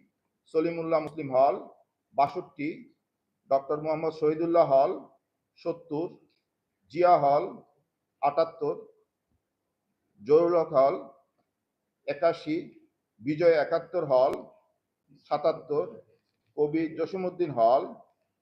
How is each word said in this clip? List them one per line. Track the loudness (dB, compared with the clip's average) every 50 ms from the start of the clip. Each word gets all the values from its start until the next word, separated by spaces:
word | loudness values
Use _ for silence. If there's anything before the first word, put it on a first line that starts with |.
| _ _ _ _ _ _ _ _ _
সলিমুল্লাহ | _ -2 0 0 0 -4 -4 -4 -2 -2 -2
মুসলিম | -2 -4 -10 -10 -8 -2 2
হল | 2 4 2 2 -2 -8 -16 _ _ _ _ _ _ _ _ -2
বাষট্টি, | -2 0 0 -2 -10 -12 -12 _ -10 -8 -8 -10 -12 -18 _ _ _ _ _ _ _ _ _ _ _ _ -2
ডক্টর | -2 -2 0 -2 -6 -4
মোহাম্মদ | -4 -4 -4 -2 -4 -6 -4
শহীদুল্লাহ | -2 -2 0 0 0 -2 2 4 4 4 6 4
হল | 4 4 2 -2 -6 -12 -18 _ _ _ _ _ _ _ _ _
সত্তর, | _ -10 -10 -10 -10 -10 -8 -8 -6 -6 -8 -12 _ _ _ _ _ _ _ _ _ _ _ _ _ _ _
জিয়া | -4 2 4 4 4
হল | 4 4 2 2 0 0 -4 -12 -16 _ _ _ _ _ _ _ _ _ _ _ -4
আটাত্তর, | -4 -2 0 0 -2 -2 -4 -8 -6 -6 -6 -8 -12 _ _ _ _ _ _ _ _ _ _ _ _ _ _ _ _ _ _ _ _ _ _ _ _ _ _ _ 0
জহুরুল | 2 4 4 4 4 2 0
হক | 0 2 4
হল | 4 4 4 2 -2 -10 -16 -20 _ _ _ _ _ _ _ _ _ _ _ _ _ _ _ _ _ -10
একাশি, | -10 -6 0 0 0 0 -2 -6 -6 -6 -6 -6 -10 -18 -20 _ _ _ _ _ _ _ _
বিজয় | -6 -6 -2 2 4 4 4
একাত্তর | 4 2 0 -2 -4 -4 -4 -6 -4 -2
হল | 2 4 4 4 2 0 -4 -12 -16 _ _ _ _ _ _ _ _ _ _ _ _ _ _ _
সাতাত্তর, | -6 -4 -2 0 -2 -2 -2 -6 -6 -4 -4 -4 -6 -10 -20 -20 _ _ _ _ _ _ _ _ _ -4
কবি | -2 -2 0 0 -2 -4 -4 -4
জসিমউদ্দিন | -6 -8 -6 -6 -6 -6 -6 -4 -4 -6 -4
হল | 0 2 4 4 4 2 0 -4 -12 -18 -20 _ _ _ _ _ _ _